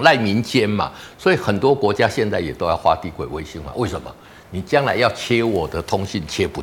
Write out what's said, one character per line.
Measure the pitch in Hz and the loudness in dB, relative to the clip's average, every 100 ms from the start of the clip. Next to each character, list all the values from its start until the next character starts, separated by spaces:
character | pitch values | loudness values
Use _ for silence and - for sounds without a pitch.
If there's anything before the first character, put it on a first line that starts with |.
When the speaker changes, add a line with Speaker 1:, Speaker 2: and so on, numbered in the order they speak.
Speaker 1:
赖 | 147 | 4
民 | 139 107 107 | 4 4 0
间 | 117 131 107 | 2 0 2
嘛。 | 104 73 | 0 -4
Speaker 2:
嗯。 | - - - | -6 -20 -2
Speaker 1:
所 | 190 | 2
以 | 180 | 2
很 | - 101 | 2 2
多 | 135 | 2
国 | 139 104 | 4 2
家 | 104 113 | 2 2
现 | 120 107 | 2 -2
在 | 98 | 0
也 | 82 | -4
都 | - 85 | -4 -2
要 | 85 | 0
发 | - | 2
低 | 82 87 78 | 2 -2 -8
轨 | 65 | -8
卫 | 76 | -8
星 | 78 82 | -10 -12
嘛。 | 73 87 | -10 -4
为 | 107 | -4
什 | - | -4
么？ | 60 - - - - | -12 -18 -20 -20 -12
你 | 92 | -10
将 | 92 147 | 0 0
来 | 131 | 2
要 | 98 120 | 2 0
切 | - - 117 | 0 0 2
我 | 117 98 78 | 2 0 -2
的 | 85 | -4
通 | - 98 98 | -2 -2 -2
信 | 104 76 | -6 -6
切 | - 90 | -2 -2
不 | - | -4